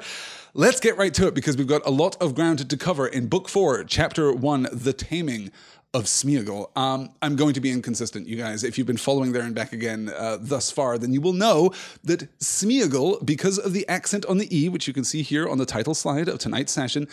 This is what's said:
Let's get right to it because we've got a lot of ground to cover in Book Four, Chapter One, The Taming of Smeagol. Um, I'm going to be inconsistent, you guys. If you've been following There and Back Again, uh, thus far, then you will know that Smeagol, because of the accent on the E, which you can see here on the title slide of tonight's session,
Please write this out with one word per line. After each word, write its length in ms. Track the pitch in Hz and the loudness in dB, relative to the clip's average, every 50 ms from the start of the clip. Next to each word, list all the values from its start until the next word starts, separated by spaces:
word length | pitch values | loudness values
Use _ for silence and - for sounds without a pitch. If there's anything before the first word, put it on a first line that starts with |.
| - - - - - - - - - - - | 0 -4 -12 -12 -12 -14 -16 -18 -16 -4 2
Let's 260 | - 165 240 254 254 | 6 6 6 6 6
get 160 | - 226 185 | 4 2 4
right 180 | 185 196 185 143 | 4 2 2 4
to 120 | - 190 | 4 4
it 60 | 170 - | 4 2
because 240 | 139 - 156 131 | 2 0 0 0
we've 80 | 127 139 | 2 2
got 200 | 127 147 147 - | 2 2 2 2
a 60 | 143 | 2
lot 300 | 135 139 165 190 190 - | 4 4 4 4 2 0
of 140 | 180 151 127 | -2 0 2
ground 340 | 143 165 165 165 147 143 127 | 2 2 2 2 0 0 -4
to 80 | 151 | -4
cover 300 | 131 - 175 180 143 131 | -2 0 0 0 0 0
in 200 | 117 135 131 120 | -2 0 -2 -2
Book 220 | 113 165 185 185 - | 0 0 0 0 0
Four, 340 | - 202 190 151 127 101 82 | 2 4 4 4 4 2 0
Chapter 480 | - - - 156 147 - 165 151 143 | -2 0 0 0 0 2 2 2 2
One, 360 | 120 127 127 147 147 135 127 - | 2 2 2 0 2 2 0 -2
The 220 | - 120 117 135 131 | -4 -4 -2 -2 -2
Taming 580 | - - - 156 175 170 147 120 110 101 92 - - - - - _ _ _ - | -2 -4 -6 -4 -4 -2 -2 -4 -6 -8 -10 -14 -20 -20 -20 -20 _ _ _ -4
of 100 | 127 101 | -4 -2
Smeagol. 680 | - - - - 139 147 131 101 104 101 104 98 - - | 0 -2 0 2 2 2 0 0 -2 -6 -8 -8 -6 -4
Um, 360 | 131 135 135 131 131 135 - _ - | -2 -2 0 -2 -2 -6 -8 _ -4
I'm 160 | 156 147 147 | -2 0 2
going 160 | 131 151 151 131 | 4 4 4 4
to 80 | 131 | 2
be 100 | 127 135 | 0 0
inconsistent, 560 | 123 127 117 123 117 - 117 104 - 107 90 | 0 -2 -2 -4 -4 -4 -4 -6 -8 -10 -10
you 80 | - 113 | -8 -8
guys. 300 | 113 120 110 107 104 113 | -6 -6 -6 -6 -4 -4
If 120 | 117 110 | -4 -2
you've 80 | 135 123 | -2 -2
been 120 | 120 117 | -2 -2
following 340 | 110 - 139 139 139 131 127 | -2 2 2 2 2 2 0
There 120 | 123 123 120 | 0 -2 -2
and 120 | 117 113 | -2 -4
Back 160 | 117 107 - | -4 -4 -6
Again, 400 | 120 113 117 113 110 110 107 104 71 | -6 -6 -4 -4 -4 -6 -6 -8 -6
uh, 240 | 76 110 113 110 92 | -6 -4 -4 -4 -4
thus 280 | 110 127 143 123 - - | -4 -4 -2 -2 -2 -2
far, 280 | - 151 139 123 120 | -2 0 0 0 0
then 160 | 117 120 123 131 | 0 0 0 0
you 80 | 139 | 2
will 100 | 151 185 | 2 2
know 400 | 185 180 208 226 190 151 175 185 - - - - - - - | 2 4 4 4 6 6 4 4 2 -2 -14 -16 -18 -8 -2
that 340 | 165 170 170 143 - _ - | 0 0 0 -2 -6 _ -8
Smeagol, 880 | - - - - 190 214 254 277 214 147 131 131 135 180 202 - 151 | -6 -4 -2 0 2 2 4 4 2 2 2 2 2 2 0 0 0
because 320 | 131 156 131 - 196 190 | -2 0 0 0 0 0
of 140 | 202 - 196 | 0 -2 -2
the 160 | 175 202 - | -2 -2 -2
accent 380 | - 180 185 - - 202 202 - | -2 -4 -4 -2 -2 -4 -4 -2
on 120 | - 185 | 0 0
the 160 | 196 208 - 185 | 0 0 0 0
E, 140 | 147 151 | 0 2
which 220 | 180 180 165 - 143 | 0 0 -4 -6 -4
you 40 | 131 | -4
can 120 | 139 123 | -4 -2
see 160 | - - 156 | -2 -2 -4
here 260 | 143 - 147 151 165 | -2 0 0 0 0
on 100 | 180 143 | 0 0
the 80 | 131 127 | 0 -2
title 300 | - - 110 113 147 160 | -2 -2 -2 -2 -2 -2
slide 320 | - - 160 139 147 170 | -2 -2 -2 0 0 0
of 100 | - - | -2 -4
tonight's 360 | - - 110 107 117 143 - - | -4 -4 -4 -4 -4 -2 -2 -2
session, 340 | 156 131 123 - 147 147 - | -2 -2 -2 -2 -4 -4 -6